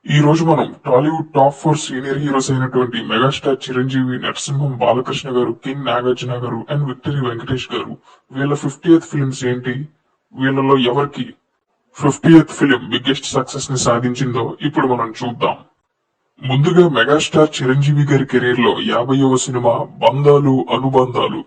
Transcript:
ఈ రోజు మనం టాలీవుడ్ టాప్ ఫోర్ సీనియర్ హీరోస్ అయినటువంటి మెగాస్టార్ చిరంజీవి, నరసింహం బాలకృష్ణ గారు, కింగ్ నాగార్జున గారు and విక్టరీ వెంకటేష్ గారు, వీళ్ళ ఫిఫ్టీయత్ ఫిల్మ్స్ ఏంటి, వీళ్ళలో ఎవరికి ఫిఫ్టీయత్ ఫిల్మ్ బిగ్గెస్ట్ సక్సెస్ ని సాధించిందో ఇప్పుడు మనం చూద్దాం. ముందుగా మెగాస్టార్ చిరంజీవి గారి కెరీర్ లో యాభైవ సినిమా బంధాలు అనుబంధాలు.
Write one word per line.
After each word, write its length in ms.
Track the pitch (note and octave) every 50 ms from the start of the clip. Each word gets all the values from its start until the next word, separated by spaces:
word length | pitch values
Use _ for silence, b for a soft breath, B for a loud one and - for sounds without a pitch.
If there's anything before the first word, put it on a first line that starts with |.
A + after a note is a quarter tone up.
| _ - D3
ఈ 40 | D3 D3
రోజు 180 | D3 D#3+ E3 F3 E3
మనం 200 | D3+ - A2 - - - _
టాలీవుడ్ 440 | D3 C3 B2+ D3 D#3 E3 D#3+ D#3 - -
టాప్ 200 | C#3+ C3+ C#3+ - -
ఫోర్ 180 | - D#3+ D3+ D3 -
సీనియర్ 360 | - C3+ B2+ C3+ C#3 C3+ C#3
హీరోస్ 260 | D3 C#3+ C3+ C3+ C3 -
అయినటువంటి 460 | C3+ B2+ B2+ B2 - B2+ B2+ A#2 A#2 A2+ - -
మెగాస్టార్ 480 | G#2 A2+ B2+ C3+ C#3 - - D3 C3 B2+ -
చిరంజీవి, 520 | - B2+ B2 B2+ C3+ C3 C3 B2+ B2+ B2+ B2+ -
నరసింహం 460 | - A2 - - - C#3 C#3 D3 C#3 B2+ A#2
బాలకృష్ణ 460 | B2 - A#2+ B2+ B2+ - C3 - - C#3 B2
గారు, 160 | B2 B2 - - - -
కింగ్ 200 | C#3 C3+ C#3+ C3+ B2
నాగార్జున 460 | A#2+ B2 B2 B2+ B2 - B2+ B2 B2 B2 B2
గారు 140 | A#2+ A#2+ A2+ A2 -
and 100 | D3 D3 C#3+ C3+
విక్టరీ 300 | B2 - - D3 C#3+ C#3 B2+
వెంకటేష్ 400 | B2 A#2 A#2 - - C3+ B2+ - -
గారు, 200 | - G#2+ - - - - b b b b b _ C3
వీళ్ళ 160 | C3 C#3 C#3+ C#3+ C#3+
ఫిఫ్టీయత్ 460 | - C#3+ C#3 - - E3+ E3 D#3+ D#3+ -
ఫిల్మ్స్ 320 | - D3 C3+ C3+ B2+ - B2+ B2
ఏంటి, 240 | B2 B2 B2 C3 B2 C3+ D3+ - _ _ _ _ _ _ _ _ - C3
వీళ్ళలో 360 | C3 C3+ C3+ C3+ C3+ C3+ C#3 C3 B2 B2
ఎవరికి 360 | B2 C#3+ C#3 C#3 - - B2 A2+ - _ _ _ _ _ _ _ _ _ _ _ _ -
ఫిఫ్టీయత్ 520 | D3 C#3+ C3+ - - E3 E3 D#3+ D3 - - -
ఫిల్మ్ 260 | - C#3 C3 A#2+ - - A#2
బిగ్గెస్ట్ 340 | - A#2+ C3+ C3+ - - - -
సక్సెస్ 340 | C#3 B2+ - - C#3 - -
ని 80 | C3+ B2 A2+
సాధించిందో 580 | B2 A#2 A#2 A#2+ B2 B2 B2+ C#3+ B2 A#2 B2 A#2 - - - - D3
ఇప్పుడు 200 | - - C3+ C3
మనం 180 | B2 A#2+ A2+ A2+ G#2+ -
చూద్దాం. 380 | B2+ A#2+ A#2 A#2 A#2+ G#2+ - - - _ _ _ _ _ _ _ _ _ _ _ _ _ _ _ - C3
ముందుగా 340 | C3 C#3 D3 F3+ F3+ F3+ F3 E3 C#3 A#2+
మెగాస్టార్ 520 | - C#3 D3 D#3 D3+ - - D#3 D3+ D3+ - -
చిరంజీవి 480 | C3+ B2+ C3 C#3+ C#3 D3 D3 C#3+ D3 C#3+
గారి 160 | - - - -
కెరీర్ 320 | - B2 A#2+ B2 B2 B2+ A#2 -
లో 60 | - - - A2 A2
యాభైవ 400 | A2+ B2 C3 C3+ C3+ C3+ C3 C3 B2+ -
సినిమా 300 | - B2+ A#2+ A#2+ A#2 A#2 - - - - - -
బంధాలు 500 | D3 C3 C#3 C#3+ C#3+ C#3+ C#3+ C#3+ C3+ C3 C3 A#2 - B2 B2
అనుబంధాలు. 640 | C3 C3+ C3 C3 B2+ B2+ A#2+ C#3 C3+ A2+ G#2 G#2+ -